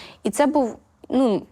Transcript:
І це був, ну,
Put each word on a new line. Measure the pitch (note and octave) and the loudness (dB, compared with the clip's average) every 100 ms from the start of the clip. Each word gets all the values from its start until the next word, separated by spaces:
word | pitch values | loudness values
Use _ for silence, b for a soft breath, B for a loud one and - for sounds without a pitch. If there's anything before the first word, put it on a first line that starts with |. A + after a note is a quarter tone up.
| B B | B B
І | G#3+ | -6
це | - C#4+ | 0 2
був, | D4+ A#3 - _ _ - | 2 -2 -6 _ _ -4
ну, | B3+ B3+ G3 - | 0 0 0 -4